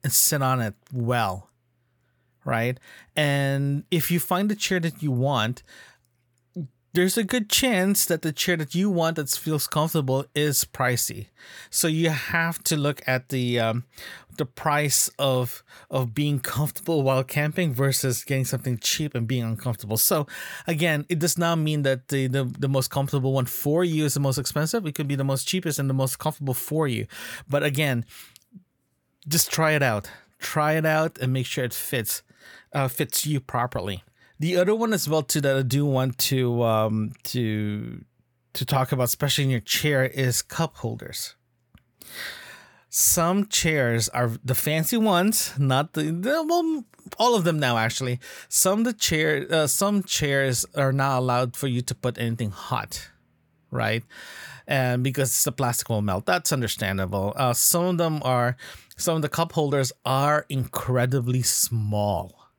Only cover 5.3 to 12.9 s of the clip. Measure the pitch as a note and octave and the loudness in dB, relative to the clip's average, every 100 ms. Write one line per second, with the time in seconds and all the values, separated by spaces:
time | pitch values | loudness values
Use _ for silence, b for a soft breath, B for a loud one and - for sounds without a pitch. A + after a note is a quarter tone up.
5.3 | C3 G#2+ B2 _ B B B _ _ _ | 2 0 -2 _ B B B _ _ _
6.3 | _ _ F#3 D3 _ _ F3 F#3 A#3 G3+ | _ _ -12 -12 _ _ 0 2 2 0
7.3 | B3+ G#3 - C4 G#3 F#3 G3+ - E3 D#3+ | 0 2 2 2 2 2 2 2 0 -2
8.3 | D3 - E3+ D3 E3+ G3+ F3+ D#3+ D#3+ C#3+ | -2 0 0 0 0 0 2 0 0 -4
9.3 | - - D3+ - D#3 D#3+ E3 C3+ C3 - | -4 -2 -2 0 0 0 0 0 -2 -2
10.3 | - D3 C#3 - - B2+ B2 - G#2 G#2+ | -2 0 0 -2 0 0 0 -2 -6 -14
11.3 | _ B B B - E3 D#3+ E3 D3+ - | _ B B B 0 2 2 2 0 0
12.3 | E3+ E3 E3+ - D#3 C#3+ | 0 0 -2 -2 0 0